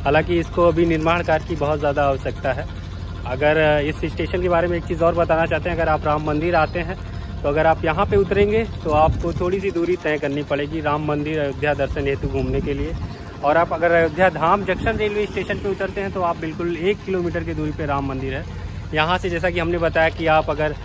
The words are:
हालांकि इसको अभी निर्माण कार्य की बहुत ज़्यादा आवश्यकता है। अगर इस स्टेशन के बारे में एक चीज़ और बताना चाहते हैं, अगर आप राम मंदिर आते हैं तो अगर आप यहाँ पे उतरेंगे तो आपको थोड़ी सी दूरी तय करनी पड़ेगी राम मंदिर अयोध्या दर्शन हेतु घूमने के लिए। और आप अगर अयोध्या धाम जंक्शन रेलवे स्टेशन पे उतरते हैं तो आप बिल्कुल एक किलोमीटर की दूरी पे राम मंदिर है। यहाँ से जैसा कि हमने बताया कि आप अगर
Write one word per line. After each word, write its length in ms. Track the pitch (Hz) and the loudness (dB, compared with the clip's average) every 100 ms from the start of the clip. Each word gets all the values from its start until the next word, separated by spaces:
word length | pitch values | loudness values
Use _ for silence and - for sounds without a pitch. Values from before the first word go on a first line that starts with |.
हालांकि 360 | 143 151 160 175 | 4 2 2 0
इसको 280 | 160 - 175 | 0 2 4
अभी 180 | 165 170 | 4 2
निर्माण 360 | 160 156 170 | 2 2 0
कार्य 220 | 170 156 - | 2 0 0
की 80 | 156 | -2
बहुत 240 | 143 156 | 0 0
ज़्यादा 240 | 147 143 | 0 2
आवश्यकता 500 | 143 135 135 120 143 | 2 0 -4 -4 -4
है। 120 | 127 160 - - - - - 123 | -4 -6 -8 -10 -10 -10 -8 -6
अगर 540 | 127 147 156 156 151 | 0 2 4 4 4
इस 220 | 143 156 165 | 2 -2 -4
स्टेशन 360 | 180 156 185 | -4 -2 0
के 80 | 180 | 2
बारे 180 | 170 175 | 2 2
में 100 | 175 | -2
एक 60 | |
चीज़ 200 | 170 170 | -2 2
और 120 | 165 170 | 2 4
बताना 300 | 170 160 165 | 2 2 2
चाहते 240 | 165 175 | 0 -2
हैं, 60 | 170 | -2
अगर 120 | 165 | 0
आप 160 | 151 151 | 2 2
राम 180 | 147 | 0
मंदिर 320 | 156 151 165 175 | 0 0 2 2
आते 220 | 156 175 | 2 -2
हैं 160 | 170 185 - - - - | -6 -6 -8 -10 -10 -4
तो 60 | 143 | -2
अगर 160 | 147 156 | 2 4
आप 180 | 160 160 | 4 2
यहाँ 200 | 156 202 | 0 2
पे 100 | 202 | 2
उतरेंगे 480 | 190 202 208 214 226 - | 2 4 4 2 0 -4
तो 80 | 170 | 0
आपको 380 | 151 156 156 170 | 4 4 4 -2
थोड़ी 260 | 160 180 190 | -2 0 0
सी 100 | 190 | -2
दूरी 240 | 170 170 180 | 0 0 0
तय 200 | 160 151 | 0 -2
करनी 240 | 147 143 | -2 -4
पड़ेगी 380 | 143 143 147 160 | -2 -2 -2 -2
राम 240 | 147 147 151 | 0 0 0
मंदिर 340 | 147 147 156 | -2 -2 -2
अयोध्या 340 | 143 131 147 | -2 -2 -2
दर्शन 340 | 143 135 - 139 | 0 -2 -2 -2
हेतु 200 | 139 - | -2 -2
घूमने 320 | 135 131 131 | -2 -2 -2
के 120 | 196 | -2
लिए। 200 | 139 147 170 - - - - | -4 -4 -6 -8 -10 -14 -4
और 140 | 143 156 | 2 2
आप 140 | 170 | 2
अगर 180 | 170 170 | 2 4
अयोध्या 360 | 170 165 156 185 | 4 2 4 2
धाम 320 | 156 160 202 185 | 4 2 2 2
जंक्शन 320 | 180 202 220 | -2 0 0
रेलवे 280 | 214 208 208 | 0 0 -2
स्टेशन 340 | - 185 202 | -4 -4 -4
पे 100 | 208 | -4
उतरते 320 | 190 190 190 | -4 -4 -4
हैं 100 | 196 | -4
तो 100 | 190 | -2
आप 160 | 175 165 | -2 -2
बिल्कुल 380 | 160 156 170 165 | -6 -4 -4 -2
एक 260 | 175 208 - | 0 -2 -2
किलोमीटर 380 | 185 175 165 | -2 0 -2
की 100 | 165 | -4
दूरी 180 | 160 151 | -4 -4
पे 140 | 147 151 | -4 -2
राम 200 | 139 135 | -2 -2
मंदिर 260 | 131 135 | -4 -4
है। 100 | 135 175 - - - - | -6 -8 -8 -8 -8 -4
यहाँ 240 | 151 156 180 | 0 2 2
से 120 | 190 | 0
जैसा 200 | 170 180 | 0 0
कि 100 | 175 | 0
हमने 180 | 165 175 | 0 2
बताया 300 | 165 160 160 | 2 4 2
कि 180 | 156 160 | 2 4
आप 200 | 156 156 | 4 4
अगर 260 | 147 151 147 | 0 -2 -4